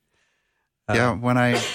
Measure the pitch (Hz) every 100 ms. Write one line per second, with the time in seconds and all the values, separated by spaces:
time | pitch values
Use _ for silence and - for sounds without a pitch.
0 | _ _ _ _ _ _ _ _ - 113
1 | 120 101 120 123 123 120 -